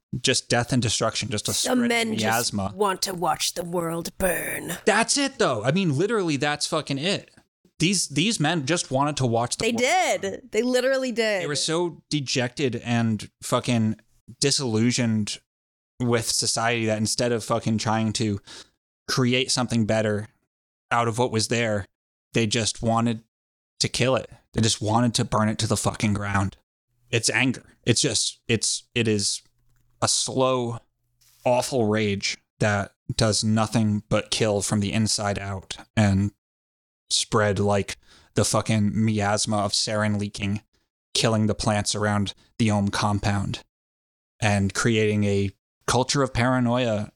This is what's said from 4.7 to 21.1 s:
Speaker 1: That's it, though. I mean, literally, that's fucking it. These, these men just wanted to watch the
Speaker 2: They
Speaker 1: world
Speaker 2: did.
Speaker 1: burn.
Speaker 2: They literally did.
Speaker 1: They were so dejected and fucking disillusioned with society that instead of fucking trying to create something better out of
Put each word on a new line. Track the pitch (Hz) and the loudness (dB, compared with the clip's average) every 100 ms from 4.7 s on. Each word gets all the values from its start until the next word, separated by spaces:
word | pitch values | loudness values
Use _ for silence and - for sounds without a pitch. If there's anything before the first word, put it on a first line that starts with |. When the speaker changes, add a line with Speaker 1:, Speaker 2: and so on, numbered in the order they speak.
| 175 | -4
Speaker 1:
That's | 220 202 226 277 | 0 0 0 0
it, | 277 269 | -2 0
though. | 180 113 | 0 0
I | 120 | 0
mean, | 180 180 135 | 0 0 0
literally, | 208 226 175 139 | 0 0 0 0
that's | 147 147 - | -2 -2 -4
fucking | 160 139 139 | -4 -4 -4
it. | 170 170 - _ _ _ _ - | -2 -4 -6 _ _ _ _ -2
These, | 165 190 - | 0 0 -2
these | 143 202 208 | 0 0 0
men | 151 175 131 | 0 0 0
just | 170 - | -2 0
wanted | 131 143 143 | -2 0 0
to | 131 | 0
watch | 113 123 - | 0 -2 -2
the | |
Speaker 2:
They | 226 | -2
Speaker 1:
world | 233 | 0
Speaker 2:
did. | 254 370 311 196 | 0 2 0 -2
Speaker 1:
burn. | 196 - - | -4 -8 -4
Speaker 2:
They | 214 | -2
literally | 247 254 254 269 262 | 2 2 2 0 -2
did. | 226 220 196 | 0 0 0
Speaker 1:
They | 147 | -2
were | 143 | -4
so | - 165 175 - - | -2 -2 -2 -6 -4
dejected | 151 127 135 123 - 131 113 | -4 -2 -2 -2 -2 -2 -2
and | 120 117 113 107 - - | -2 0 2 -2 -6 -12
fucking | - 123 123 120 110 107 _ _ - - | -2 -2 0 2 2 -2 _ _ -16 -2
disillusioned | - - 127 110 120 120 117 110 104 - _ _ _ _ _ - | 0 0 0 2 2 2 0 0 -2 -8 _ _ _ _ _ -4
with | 123 117 110 | 0 0 0
society | - 113 120 113 117 110 | -2 -2 0 0 0 0
that | 107 | 0
instead | 107 - 123 | 0 0 0
of | 117 | 0
fucking | - 117 113 107 | 0 -2 0 0
trying | 110 110 110 | 2 0 0
to | - 110 98 - - - _ _ _ - | 0 -2 -2 -8 -20 -20 _ _ _ -4
create | - 123 127 127 | 0 2 2 0
something | - 117 117 | -2 0 0
better | 107 110 107 104 104 _ _ _ _ _ - | 2 2 0 -2 -6 _ _ _ _ _ -2
out | 120 | 0
of | 120 | 2